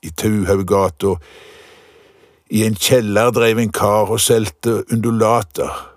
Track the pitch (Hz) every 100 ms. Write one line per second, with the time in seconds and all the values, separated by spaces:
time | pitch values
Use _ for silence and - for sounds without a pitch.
0 | - 82 110 107 95 98 95 101 95 -
1 | 98 87 - - - - - - _ _
2 | _ _ _ _ _ 110 107 110 - 131
3 | 107 101 120 117 117 113 113 - 101 104
4 | 101 110 - 117 104 - 120 117 - 113
5 | 117 113 110 117 - - - - -